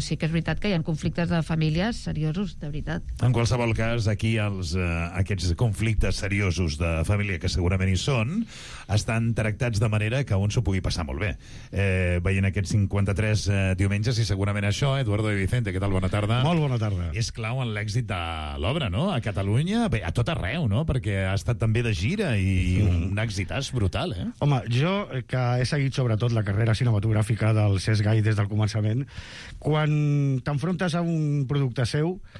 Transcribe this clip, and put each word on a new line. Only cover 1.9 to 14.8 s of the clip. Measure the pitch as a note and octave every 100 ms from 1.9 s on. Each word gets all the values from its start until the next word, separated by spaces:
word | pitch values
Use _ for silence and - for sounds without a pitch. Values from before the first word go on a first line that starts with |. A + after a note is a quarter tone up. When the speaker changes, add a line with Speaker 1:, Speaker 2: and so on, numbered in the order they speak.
| A#3
Speaker 1:
seriosos, | E3+ D#3 D#3 E3 G3 -
de | D3+
veritat. | D3 - D#3+ - -
Speaker 2:
En | B2
qualsevol | A#2 A#2+ B2 A#2 A2+
cas, | A2+ A#2+ G#2+
aquí | G2+ A2 A2+
els, | G#2 F#2+ E2+ F#2
eh, | F2+ E2+ E2+ F2
aquests | G2 F#2+ F#2 E2
conflictes | A#2+ G2 A2+ G#2 F#2+ -
seriosos | G2 G2+ G2 E2 E2 D2+
de | E2+ D#2+ D#2+
família, | G#2 G2+ F2
que | E2+
segurament | - F2 F#2+ F#2+
hi | F2+
són, | - B2+ A2+ G#3 A3+ - - - -
estan | G#2+ - A#2 A#2 A2+
tractats | G#2+ G2+ B2 G2+
de | A#2
manera | G#2 G#2+ C3 -
que | A#2
un | G2+
s'ho | C3 A2
pugui | F#2+
passar | - F2+ C#2+
molt | C2+
bé. | G2+ - - - -
Eh, | F#2 G2 F#2 F2 F2 F#2
veient | G2 G2
aquests | F#2+ F#2
cinquanta-tres, | G#2+ F#2+ G2+ G2+ F#2+ G#2+ G#2+ G2
eh, | G2 F#2+ F#2
diumenges, | G2 G#2 G#2+ A2+
i | A2
segurament | G2 G2+ G2+ G2+
això, | G2